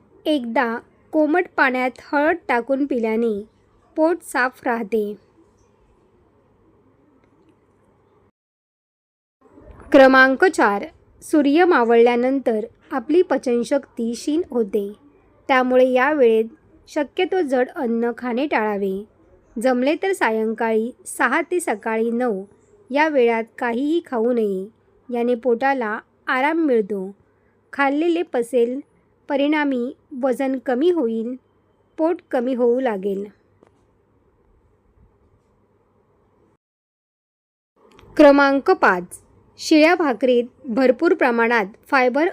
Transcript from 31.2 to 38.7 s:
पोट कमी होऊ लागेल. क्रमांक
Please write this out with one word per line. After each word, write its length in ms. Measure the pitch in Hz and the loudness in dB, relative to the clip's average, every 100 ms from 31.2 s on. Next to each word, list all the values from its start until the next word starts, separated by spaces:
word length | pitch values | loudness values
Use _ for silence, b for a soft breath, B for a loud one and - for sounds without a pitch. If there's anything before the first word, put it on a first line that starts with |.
| 226 254 _ _ _ _ _ - | -6 -10 _ _ _ _ _ -4
पोट 240 | 320 330 - | -2 -4 -4
कमी 220 | 269 240 | -4 -2
होऊ 260 | 247 240 240 | 0 0 0
लागेल. 460 | 262 202 196 196 202 _ _ _ _ _ _ _ _ _ _ _ _ _ _ _ _ _ _ _ _ _ _ _ _ _ _ _ _ _ _ _ _ _ _ _ _ _ _ _ _ _ _ _ _ _ _ - - - | -2 -4 -6 -6 -10 _ _ _ _ _ _ _ _ _ _ _ _ _ _ _ _ _ _ _ _ _ _ _ _ _ _ _ _ _ _ _ _ _ _ _ _ _ _ _ _ _ _ _ _ _ _ -20 -8 4
क्रमांक 540 | 285 277 277 277 302 | 6 6 4 2 0